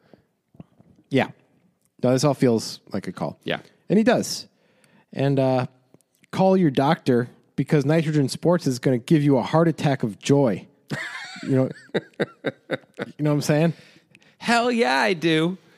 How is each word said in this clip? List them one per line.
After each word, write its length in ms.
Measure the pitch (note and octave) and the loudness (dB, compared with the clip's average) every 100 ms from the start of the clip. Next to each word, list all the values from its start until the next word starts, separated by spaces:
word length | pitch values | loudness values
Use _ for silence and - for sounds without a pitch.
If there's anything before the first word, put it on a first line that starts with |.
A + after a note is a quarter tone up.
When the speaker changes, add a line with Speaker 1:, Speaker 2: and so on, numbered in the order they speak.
| _ - _ _ _ - - _ _ _ _ | _ -20 _ _ _ -20 -20 _ _ _ _
Speaker 1:
Yeah. 200 | C3+ - - _ _ _ _ _ _ | -2 -2 -6 _ _ _ _ _ _
No, 80 | B2+ | 0
this 120 | C3 | 2
all 100 | C#3+ | 0
feels 460 | C3 B2+ A2+ - - - | 2 2 2 -4 -12 -12
like 160 | G2 F#2 | -10 -10
a 40 | |
call. 280 | - D2+ - | -8 -10 -8
Speaker 2:
Yeah. 160 | - D2+ - _ - | -8 -8 -8 _ -2
Speaker 1:
And 80 | F#3 | 2
he 60 | |
does. 440 | A3+ G#3+ - - - _ _ _ _ _ _ | 2 0 -2 -8 -12 _ _ _ _ _ _
And, 260 | - C#3 C3+ | -4 0 2
uh, 280 | C3 C3 C3 _ _ _ _ _ _ | 0 0 -4 _ _ _ _ _ _
call 240 | - F#3+ F#3+ | 0 4 4
your 120 | E3+ | 4
doctor 600 | C3 C#3 E3 - A#2+ A#2 - _ - | 2 0 0 0 0 -2 -10 _ -8
because 300 | C#3 D#3 C3+ | 0 0 2
Nitrogen 420 | E3 D#3 D3+ C3 | 0 0 0 -2
Sports 380 | - D#3+ F3 - | -2 0 0 -2
is 100 | B2 | -2
gonna 180 | D3 B2 | -2 -2
give 240 | - D#3+ | 2 2
you 140 | D3 C3+ | 4 2
a 40 | |
heart 240 | G2+ D#3+ E3+ | 2 2 2
attack 360 | - D3+ C3+ | 0 -2 -2
of 160 | A#2 F#2+ | -4 -4
joy. 480 | - C#3+ C3 F#2 - _ - - - - - F#5 | 0 2 2 -2 -8 _ -12 -12 -10 -14 -16 -12
You 120 | - C3 | -2 0
know, 140 | C3 - - | 0 -6 -8
<laughs> 20 | - | -8
you 1300 | - - - - - - - D3+ - - - - | -8 -8 -8 -6 -10 -10 -10 -12 -10 -14 -14 -4
know 80 | D3 | 0
what 40 | D3 | 0
I'm 60 | |
saying? 320 | C3+ D3+ E3 - - _ _ _ _ _ | 0 2 0 -2 -12 _ _ _ _ _
Speaker 2:
Hell 340 | - A#3 A#3+ | -2 0 0
yeah, 280 | A#3 B3 C4+ | 0 0 2
I 140 | A3+ | 0
do. 440 | F3 E3 D#3 E3 F#3 _ | 0 0 2 0 -4 _